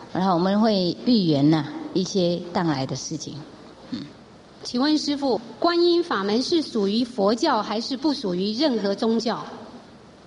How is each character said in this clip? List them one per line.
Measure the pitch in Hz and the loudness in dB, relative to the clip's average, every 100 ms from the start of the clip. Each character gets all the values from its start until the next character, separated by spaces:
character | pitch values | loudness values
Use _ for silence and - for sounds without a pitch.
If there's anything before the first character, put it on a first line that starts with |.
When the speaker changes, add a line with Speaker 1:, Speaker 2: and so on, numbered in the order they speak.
| - - | -8 -2
Speaker 1:
然 | 190 | 2
后 | |
我 | 170 | 2
们 | 185 208 | 2 4
会 | 226 202 180 - - | 4 4 0 -2 2
预 | |
言 | 240 175 143 143 | 4 4 4 6
呐， | 156 143 - - | 4 2 -8 -4
一 | 180 | -2
些 | 185 202 175 175 175 208 | -2 0 0 0 -4 -2
将 | 170 | 0
来 | 139 135 | 0 -2
的 | 135 | -6
事 | - 156 | -8 -10
情。 | - 139 - - - - - | -10 -14 -16 -18 -20 -20 -12
嗯。 | - - - - - - - - | -12 -12 -16 -20 -20 -20 -18 -8
Speaker 2:
请 | 247 | -2
问 | 285 302 | 2 0
师 | - 285 | 0 -2
父， | 277 214 - - | 0 -2 -4 -2
观 | 339 349 | 0 4
音 | 349 339 339 | 4 4 2
法 | 226 | -2
门 | 196 220 | 0 0
是 | 262 339 | 2 0
属 | - 233 196 | 0 0 0
于 | 220 | 0
佛 | 247 - 196 240 | -2 0 2 2
教 | 330 240 | 2 0
还 | 196 208 | 0 -6
是 | 226 247 | -6 -2
不 | 311 269 | -2 -2
属 | 202 | -2
于 | 175 202 | -2 -2
任 | 220 311 226 | 0 0 0
何 | 196 196 | 0 0
宗 | 226 226 | 0 0
教？ | 226 175 - - - - - - - - | 0 -4 -6 -14 -16 -18 -20 -20 -20 -20